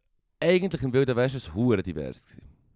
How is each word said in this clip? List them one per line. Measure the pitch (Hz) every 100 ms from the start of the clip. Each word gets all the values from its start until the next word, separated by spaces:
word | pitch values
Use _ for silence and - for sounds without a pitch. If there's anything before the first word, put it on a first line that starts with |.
| _ _ _ _
eigentlich | 160 185 185 160
im | 131
Wilden | 123 131 117
Westen | 127
war | 131 -
es | 85
hure | 123 101
divers | 90 78 67 - -
gsi. | - - _ _